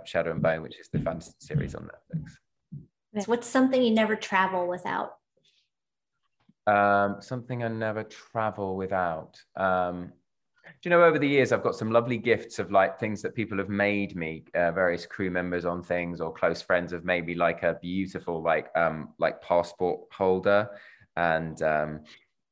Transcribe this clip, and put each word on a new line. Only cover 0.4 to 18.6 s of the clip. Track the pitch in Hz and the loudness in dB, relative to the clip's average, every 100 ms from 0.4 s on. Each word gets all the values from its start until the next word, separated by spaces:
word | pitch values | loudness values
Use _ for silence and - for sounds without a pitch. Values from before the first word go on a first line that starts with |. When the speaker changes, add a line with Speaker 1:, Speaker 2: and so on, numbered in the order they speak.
Speaker 1:
Bone, | 78 80 | 0 0
which | 80 - | -6 -16
is | - | -8
the | - | -4
fantasy | 76 85 - - | -4 -6 -10 -20
series | - - 78 78 | -6 -4 -4 -8
on | - - _ | -14 -18 _
Netflix. | 165 - - _ _ _ 139 - _ _ 214 196 | -10 -10 -16 _ _ _ -20 -20 _ _ -8 -2
Speaker 2:
What's | 240 - | -2 0
something | 269 262 262 | 2 4 4
you | 240 | 4
never | 220 214 214 | 4 2 0
travel | - 190 190 185 175 | 0 0 2 0 -2
without? | 180 - - - - _ _ _ _ _ _ _ _ _ _ _ _ _ _ - | -4 -4 -6 -6 -12 _ _ _ _ _ _ _ _ _ _ _ _ _ _ 2
Speaker 1:
Um, | 101 101 101 101 98 | 4 6 4 2 -2
something | - 127 120 120 | -8 -10 -6 -6
I | 117 | -4
never | 113 110 107 | -4 -4 -4
travel | 107 - - 117 110 104 98 95 | -8 -14 -8 -4 -2 -2 -4 -4
without. | 95 95 90 80 80 - _ - | -2 0 0 -2 -8 -20 _ -2
Um, | 95 92 90 90 87 - _ _ _ _ | 0 2 0 -4 -10 -16 _ _ _ _
do | - - | -20 -12
you | 175 | 2
know, | 175 | 6
over | 170 151 | 8 6
the | 147 | 4
years, | 143 123 | 4 4
I've | 113 | 4
got | 120 - | 0 -2
some | 110 | 2
lovely | 117 123 120 | 2 2 0
gifts | 113 110 - - | 2 2 0 -8
of, | 92 | 2
like, | 98 95 - | 4 4 2
things | 110 101 | -6 -4
that | 92 - | -6 -6
people | 107 98 | -4 -4
have | 98 | -2
made | 101 101 101 98 92 | 0 2 0 -2 -4
me, | 80 80 - 85 | -6 -8 -4 0
uh, | 87 | 0
various | 85 90 85 - | 2 0 0 -6
crew | - 95 | -6 -4
members | 90 87 87 87 | -2 -2 -2 -2
on | 87 | -4
things | 90 87 87 85 | -4 -4 -4 -6
or | 82 | -8
close | - 87 82 | -2 -2 0
friends | - 90 85 | 0 0 0
have | 87 | -6
made | 87 90 82 | -2 -2 -2
me, | 85 | 0
like, | 85 82 | 0 0
a | 85 82 | -2 -2
beautiful, | 87 92 95 92 - 82 | -4 -4 -4 -6 -6 -4
like, | 80 80 | 0 0